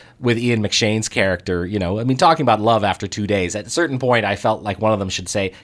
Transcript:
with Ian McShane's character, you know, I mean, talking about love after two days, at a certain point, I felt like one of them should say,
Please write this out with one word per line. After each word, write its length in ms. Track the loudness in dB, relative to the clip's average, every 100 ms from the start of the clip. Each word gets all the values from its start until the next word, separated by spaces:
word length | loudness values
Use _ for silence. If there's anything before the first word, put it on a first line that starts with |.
| -20 _
with 180 | -2 0
Ian 240 | 0 0
McShane's 460 | 0 0 0 0 -2
character, 580 | 0 0 0 -2 -4 -2
you 140 | -2
know, 180 | -2 -2
I 60 |
mean, 120 | -2 2
talking 280 | 4 4
about 160 | 2 2
love 240 | 4 2
after 240 | 2 -2 -4
two 180 | -4 0
days, 300 | 0 0 -4
at 100 | -4
a 40 |
certain 280 | -2 -2 0
point, 260 | 2 2
I 120 | 2 0
felt 260 | 0 0
like 160 | -4 0
one 120 | 0
of 80 | 2
them 80 | -2
should 200 | -6 -4
say, 240 | -4 -4 -6